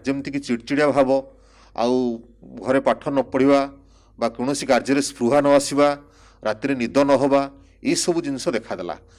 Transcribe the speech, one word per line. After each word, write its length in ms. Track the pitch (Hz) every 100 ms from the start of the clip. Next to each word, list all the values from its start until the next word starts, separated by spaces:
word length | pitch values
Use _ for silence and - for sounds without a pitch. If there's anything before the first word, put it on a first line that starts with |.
ଯେମିତିକି 380 | 135 139 143 139
ଚିଡ଼ଚିଡ଼ିଆ 480 | 139 117 - 143 147
ଭାବ, 220 | 135 131 135 135 - _ _ _ -
ଆଉ 200 | 117 127 123 113 - _ - 123
ଘରେ 180 | 95 135
ପାଠ 220 | - 185 151
ନ 80 | 139
ପଢ଼ିବା 400 | 127 131 135 139 139 - _ _ _ -
ବା 80 | 117
କୌଣସି 360 | 113 127 143 -
କାର୍ଯ୍ୟରେ 360 | 120 - 139
ସ୍ପୃହା 360 | 139 - 117 147
ନ 60 | 143
ଆସିବା, 400 | 143 139 139 143 143 - _ - -
ରାତିରେ 300 | 107 107 139 135
ନିଦ 220 | 117 127
ନ 140 | 143 131
ହବା, 240 | 139 139 139 - - _
ଏଇସବୁ 360 | - 170 - 170
ଜିନିଷ 240 | 143 131 175
ଦେଖାଦେଲା। 460 | 113 - 98 87 80 -